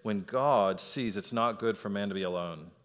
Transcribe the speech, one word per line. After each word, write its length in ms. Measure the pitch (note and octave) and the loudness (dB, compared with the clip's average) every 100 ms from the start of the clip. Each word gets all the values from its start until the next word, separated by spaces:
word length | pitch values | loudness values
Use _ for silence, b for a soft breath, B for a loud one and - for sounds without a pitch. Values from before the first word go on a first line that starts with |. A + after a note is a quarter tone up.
when 180 | A2 G#2 | -4 -4
God 580 | F#2 B2+ C#3+ B2+ G2 F#2+ | -2 0 4 6 6 2
sees 380 | - - A#2+ G2+ | -2 -4 -4 -4
it's 160 | - | -4
not 240 | A#2 A#2 A2 | 0 0 2
good 180 | A2+ G#2 | 0 0
for 140 | G#2+ | -2
man 200 | G2+ G2+ | -2 -2
to 40 | |
be 80 | G2 | -2
alone, 480 | F#2 F2+ F2 D#2+ E2 - | -2 -2 -4 -8 -14 -20